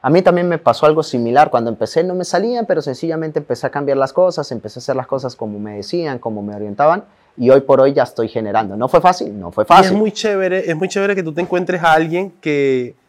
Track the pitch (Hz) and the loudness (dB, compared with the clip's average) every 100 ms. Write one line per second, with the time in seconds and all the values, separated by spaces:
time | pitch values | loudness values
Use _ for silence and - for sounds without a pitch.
0 | 131 165 185 175 175 165 - 117 151 156 | 2 4 4 2 0 0 0 2 2 2
1 | 156 123 117 127 156 123 113 107 110 - | 0 -2 0 4 4 2 -2 -4 -2 -2
2 | 180 185 175 175 226 240 226 165 147 127 | -2 -4 -2 -2 -2 -4 -2 -2 -2 -6
3 | 165 160 160 151 147 120 135 143 139 139 | -4 -4 -4 -6 -6 -4 -4 -4 -2 0
4 | 160 - 180 165 143 117 107 - 123 131 | 0 2 0 0 -6 -8 -10 -12 -6 -6
5 | 127 135 123 - 110 104 104 104 101 175 | -4 -6 -6 -8 -10 -8 -10 -10 -6 -6
6 | 160 127 117 107 101 104 104 101 147 180 | -4 -6 -8 -8 -10 -10 -10 0 2 2
7 | - _ _ - 120 135 139 135 135 139 | -4 _ _ -2 4 4 6 4 4 2
8 | 123 - 113 120 107 104 107 101 127 175 | -2 -2 -4 -4 -2 -2 -4 -4 2 4
9 | 180 180 101 104 87 - - 175 190 196 | 4 0 -6 -10 -10 -4 6 6 6 2
10 | 220 - 220 196 185 185 165 156 190 202 | 0 -2 -4 -2 0 -2 -2 -4 -2 -2
11 | 196 196 160 156 180 180 180 180 165 160 | -2 -2 -4 -4 -2 -2 -2 0 4 4
12 | 165 175 196 _ 160 147 139 131 123 - | 2 -2 -6 _ -4 0 2 0 -2 -12